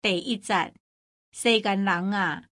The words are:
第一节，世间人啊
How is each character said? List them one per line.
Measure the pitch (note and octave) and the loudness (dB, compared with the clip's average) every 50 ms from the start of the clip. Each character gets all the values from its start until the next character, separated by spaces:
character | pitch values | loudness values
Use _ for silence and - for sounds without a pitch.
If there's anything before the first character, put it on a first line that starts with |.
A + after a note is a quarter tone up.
第 | - G#3+ F#3 | 0 0 0
一 | F3 - C4+ A#3 | 0 -2 -4 -6
节， | G3+ - - G#3+ F#3 E3+ - - - _ _ _ _ _ _ _ _ _ _ | -6 -2 -2 0 0 0 -2 -8 -20 _ _ _ _ _ _ _ _ _ _
世 | _ - - A#3+ A#3 A3 | _ -2 2 2 2 4
间 | G#3 G#3+ G3 F#3+ G3 | 2 2 0 0 2
人 | G3 F#3 F3 F3+ G3 | 0 0 0 0 -2
啊 | G3+ G3+ F#3+ E3+ D3 - - _ _ | 0 0 0 -2 -2 -6 -10 _ _